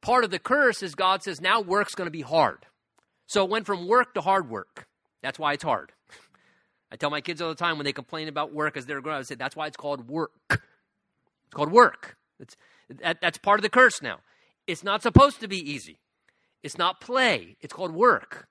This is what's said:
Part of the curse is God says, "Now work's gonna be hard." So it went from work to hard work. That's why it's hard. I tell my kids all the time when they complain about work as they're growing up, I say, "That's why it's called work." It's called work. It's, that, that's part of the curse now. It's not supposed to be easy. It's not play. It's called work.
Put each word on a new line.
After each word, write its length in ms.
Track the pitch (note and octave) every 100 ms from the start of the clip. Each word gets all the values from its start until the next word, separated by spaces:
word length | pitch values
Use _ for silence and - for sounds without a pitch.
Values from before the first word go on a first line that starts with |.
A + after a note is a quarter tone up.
Part 220 | - B3
of 80 | A3+
the 80 | F3+
curse 420 | - C4+ C4+ G#3+
is 140 | F#3+ C#3+
God 260 | F#3+ F#3+
says, 180 | G3+ D3+
"Now 200 | F3+ A3+
work's 320 | F#3+ F#3+ G3+
gonna 160 | - F3
be 120 | D#3
hard." 440 | B2+ D#3+ B2+ C#2 _ _ _ _ _ _ _
So 160 | G#3
it 80 | F#3+
went 160 | A3 G3+
from 200 | G3 F3
work 280 | A#3 A#3+ G3+
to 60 |
hard 280 | E3 F#3+ D3
work. 380 | A2 F2+ - - _ _ _
That's 160 | C3 C3+
why 160 | D3+
it's 100 | D3
hard. 280 | D#3+ A2+ - _ _ - _ _ _ _ _ _ _
I 40 | A2+
tell 160 | D3
my 100 | D3
kids 180 | C#3+ D#3+
all 100 | E3
the 60 | D#3
time 220 | F3 D#3
when 80 | C#3+
they 80 |
complain 340 | C#3 B2+ D#3+ D#3
about 240 | D3+ D3+
work 260 | D3 D3+ C#3+
as 100 | B2
they're 120 | C#3+
growing 160 | C#3 D3+
up, 20 |
I 60 | C3
say, 100 | B2+
"That's 200 | C3 -
why 120 | D3+
it's 100 | -
called 300 | D3 C#3+ A#2
work." 240 | D#3 D#3+ _ _
It's 1040 | - _ _ _ _ _ _ _ _ _
called 180 | - D3
work. 460 | G#3 A3+ - - - _ _
It's, 180 | C3 - _ _ _
that, 320 | - E3+ E3
that's 160 | F3 -
part 220 | - G#3
of 20 |
the 80 | G#3
curse 320 | B3 B3+ -
now. 200 | C3 E2 _ _ _ _ -
It's 180 | E3
not 200 | G3 G#3
supposed 360 | A#3+ G#3+ C#4 -
to 60 | G#3+
be 100 | F#3+
easy. 420 | C#3+ C#3+ D#2 D#2 _ _ _ _ _ _
It's 140 | D3+ -
not 240 | F3 F#3
play. 540 | - B3 B3+ D3 F2 G2+
It's 140 | -
called 180 | - F3+
work. 560 | D#3+ B3 D3+ - - -